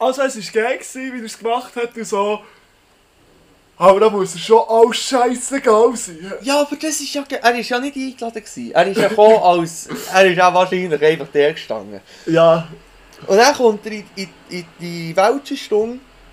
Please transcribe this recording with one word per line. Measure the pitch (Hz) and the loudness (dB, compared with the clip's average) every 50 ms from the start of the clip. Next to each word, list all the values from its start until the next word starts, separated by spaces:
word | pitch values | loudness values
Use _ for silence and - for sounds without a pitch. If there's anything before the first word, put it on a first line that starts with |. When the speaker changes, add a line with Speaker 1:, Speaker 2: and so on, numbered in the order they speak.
Speaker 1:
Also, | 226 254 254 269 | -2 -2 -2 -2
es | 269 269 262 | -4 -4 -4
war | 220 180 165 - 220 220 | -8 -12 -6 -4 -2 -2
geil | 247 269 | -2 -4
gewesen, | - - - - 262 262 262 247 | -6 -10 -14 -14 -12 -12 -10 -10
wie | 254 | -12
er | 226 | -12
es | 220 - | -14 -12
gemacht | - 208 233 233 247 254 - - | -8 -6 -4 -4 -4 -6 -8 -8
hat | 247 240 233 - | -8 -8 -8 -8
und | 233 220 | -10 -8
so. | - 214 196 202 208 214 208 - - _ _ _ _ _ _ _ _ _ _ _ _ _ _ _ _ _ _ _ _ _ _ _ _ _ | -4 -4 -2 -2 -2 -4 -6 -10 -16 _ _ _ _ _ _ _ _ _ _ _ _ _ _ _ _ _ _ _ _ _ _ _ _ _
Aber | - 165 190 190 202 | 2 4 6 6 6
da | 220 220 | 4 2
muss | 196 202 190 185 160 | 2 0 -4 -4 -6
er | 170 | -8
schon | - - 226 233 240 | 0 2 2 2 4
alles | 214 220 226 233 240 226 | 2 2 4 4 4 2
scheissegal | - - - 269 247 247 254 254 254 - - 269 277 - 247 214 220 233 262 240 | -2 -4 -2 0 0 0 0 -2 -4 -6 -8 -8 -2 2 2 4 4 4 2 0
sein. | - - 185 170 156 175 196 190 - | -4 -10 -14 -14 -16 -14 -14 -12 -8
Speaker 2:
Ja, | 202 262 277 294 | -4 -2 0 0
aber | 294 285 294 | 0 -2 -6
das | 285 320 311 294 294 | -8 -6 -6 -6 -8
ist | 285 269 - | -8 -8 -8
ja | 285 277 | -8 -8
ge-, | - 269 - | -8 -6 -2
er | - 233 240 | 0 0 0
ist | 247 214 - | 0 -2 -4
ja | 247 247 | -4 -4
nicht | 269 285 277 | -4 -6 -8
eingeladen | 269 262 262 240 - 233 233 226 220 208 | -8 -10 -10 -10 -12 -12 -12 -12 -12 -16
gewesen. | - - - 120 117 | -16 -14 -14 -10 0
Er | - 160 180 | 2 2 2
ist | 196 190 | 2 2
ja | 220 208 - | 0 0 2
gekommen | 220 214 208 214 220 | 4 6 8 8 8
<laughs> | 208 180 | 6 6
als, | 180 175 175 170 165 - - - - - - - - 185 | 4 4 2 0 -4 -8 -12 -14 -12 -12 -12 -8 0 2
er | 185 196 | 4 4
ist | 190 175 | 4 4
ja | 170 180 180 175 | 4 2 4 4
wahrscheinlich | 180 185 180 185 185 180 180 156 143 147 | 2 0 0 -2 -4 -2 -2 -2 2 2
einfach | 156 160 147 139 - - | 2 2 0 -4 -4 0
der | 147 143 151 160 | 2 2 2 0
gestanden. | - - - 113 110 98 104 104 95 - - - - - | -4 -8 -10 -10 -10 -10 -14 -18 -20 -20 -20 -20 -12 -6
Speaker 1:
Ja. | 175 165 160 165 165 165 165 160 - - - _ _ _ _ _ _ - - - | 0 2 4 6 6 4 2 0 -6 -14 -20 _ _ _ _ _ _ -20 -12 -4
Speaker 2:
Und | - 190 | 0 4
dann | 208 240 277 285 | 4 4 4 4
kommt | - 254 226 214 208 - | 2 2 0 0 -2 -6
er | 220 214 | -12 -12
in, | 208 - - - | -12 -14 -14 -14
in, | 196 190 165 - _ _ - | -14 -14 -14 -16 _ _ -14
in | 175 180 165 165 _ - | -14 -14 -14 -14 _ -14
die | 170 175 170 170 165 165 160 | -12 -12 -10 -10 -10 -4 0
Welschenstunde. | 185 190 226 262 285 - - 285 269 - - 220 208 220 233 247 254 - _ _ _ _ _ | 2 2 2 2 0 -4 -10 -12 -12 -6 -2 -2 -2 -2 -4 -8 -14 -18 _ _ _ _ _